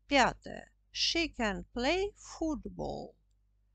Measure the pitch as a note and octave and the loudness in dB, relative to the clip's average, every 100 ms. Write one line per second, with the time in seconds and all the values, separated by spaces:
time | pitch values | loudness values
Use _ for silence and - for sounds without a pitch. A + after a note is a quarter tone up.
0 | - C#4 G#3 - - G1+ - _ _ - | 2 4 6 2 -10 -12 -14 _ _ -2
1 | - E4 D#4+ - A3 F3+ - B3 C4 F#4 | 0 2 0 0 -2 -2 -6 0 2 2
2 | G#4 - - - D#4+ A#3 G3 E3+ C#3+ C#3+ | 0 -4 -14 -4 -2 -2 -6 -6 -6 -6
3 | - - _ _ _ _ _ | -10 -18 _ _ _ _ _